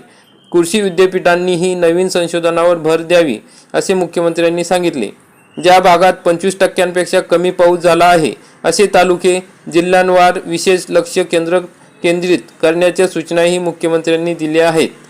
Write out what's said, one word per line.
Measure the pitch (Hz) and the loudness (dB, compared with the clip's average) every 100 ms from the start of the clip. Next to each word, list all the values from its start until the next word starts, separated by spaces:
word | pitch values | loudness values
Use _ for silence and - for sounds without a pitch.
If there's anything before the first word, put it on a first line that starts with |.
| - _ _ _ _ | -10 _ _ _ _
कृषी | 175 165 220 | -2 0 0
विद्यापीठांनीही | 196 170 185 185 175 175 180 175 185 | -2 0 0 2 0 0 0 -2 -2
नवीन | 180 170 175 185 | 0 0 0 -2
संशोधनावर | 180 170 170 170 170 175 170 | -2 -4 -2 -2 0 0 0
भर | 156 160 | 0 -2
द्यावी, | 165 175 160 107 - - _ | 2 2 2 -2 -10 -20 _
असे | 165 151 | -6 -2
मुख्यमंत्र्यांनी | 185 170 180 170 170 170 175 | -2 -2 -2 -2 0 -2 -2
सांगितले. | 170 180 175 151 101 - _ _ _ - | -2 -2 -2 -4 -8 -10 _ _ _ -4
ज्या | 170 185 | 4 4
भागात | 185 170 185 | 6 4 2
पंचवीस | 180 180 170 190 190 | 0 -2 -2 -2 -2
टक्क्यांपेक्षा | 185 185 180 180 170 185 | -2 0 -4 -2 -2 -2
कमी | 175 170 180 | 0 0 0
पाऊस | 180 175 180 | 2 2 2
झाला | 170 165 175 | 0 2 4
आहे, | 175 139 - - _ | 4 0 -6 -16 _
असे | 160 165 196 | -4 0 2
तालुके | 190 180 175 185 185 185 _ - | 2 2 0 0 -2 -6 _ -4
जिल्ह्यांवर | 170 175 185 185 180 180 180 - | -2 2 2 2 4 2 0 -6
विशेष | 170 196 185 180 | -4 0 -2 0
लक्ष | 175 165 185 | -2 -2 -4
केंद्र, | 175 170 165 180 175 _ _ _ | -2 -2 0 -2 -4 _ _ _
केंद्रित | 175 175 180 165 - - | -4 -2 0 -2 -4 -4
करण्याच्या | 160 165 180 175 185 | -2 0 0 0 -2
सूचनाही | 175 156 170 175 180 | -2 -4 0 0 0
मुख्यमंत्र्यांनी | 175 165 165 165 160 165 170 | -4 -4 -2 -2 -2 -2 -2
दिल्या | 170 156 160 165 | -6 -4 0 0
आहेत. | 160 127 - | 0 -2 -6